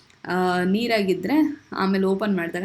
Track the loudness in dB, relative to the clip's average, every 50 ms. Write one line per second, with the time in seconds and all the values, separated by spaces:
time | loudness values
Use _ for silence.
0 | -20 _ -20 _ -8 -4 -2 0 0 0 0 0 0 0 0 0 0 0 0 0
1 | 2 0 0 0 0 0 2 2 2 2 0 -6 -12 -10 -6 -2 0 0 2 2
2 | 2 2 0 0 0 0 0 0 -2 -4 -6 -6 -6